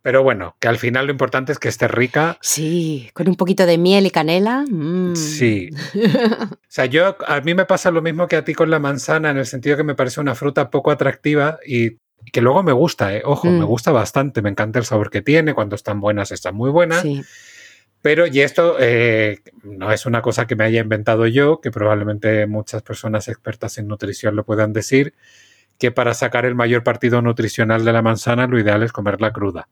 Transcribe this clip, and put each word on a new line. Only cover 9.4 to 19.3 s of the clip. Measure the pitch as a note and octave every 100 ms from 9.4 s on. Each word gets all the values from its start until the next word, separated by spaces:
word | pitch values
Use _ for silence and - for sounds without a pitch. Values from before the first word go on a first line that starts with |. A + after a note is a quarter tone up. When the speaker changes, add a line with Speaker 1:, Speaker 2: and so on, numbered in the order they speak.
Speaker 1:
sentido | C3 C3+ C#3+ C#3+
que |
me | D3+
parece | C3+ B2+ C3+
una | C#3+
fruta | A#2+ C#3+ C#3 C#3
poco | C#3+ -
atractiva | C#3+ C3+ - D3+ D3 C#3+ D#3+ -
y | A#2+ A2+ A2+ _ _ A2+
que | B2+
luego | A#2+ D#3
me | F#3
gusta, | B2+ C3+ - G2+
¿eh? | G#2 C#3
Ojo, | C#3+ E3+
Speaker 2:
Mm. | F3
Speaker 1:
me | G#2
gusta | A#2 -
bastante, | C3 G2+ - C#3 A#2+
me | G2+
encanta | G2 A2 A2
el | A2+
sabor | A2 G#2
que | G#2+
tiene, | G2+ D#3 D#3
cuando | C3 G#2+ G2+
están | - G#2
buenas, | G2+ G#2 G2
están | - G#2+
muy | G2+ B2+
buenas. | D3+ F3 E3
Speaker 2:
Sí. | D#3+ C#3 C3+ - - - - _ _ _
Speaker 1:
Pero, | D3 D3+ E3+
y | C3+
esto, | C#3+ - E3+ -
eh, | A#2+ A#2+ A#2+ A2 G#2+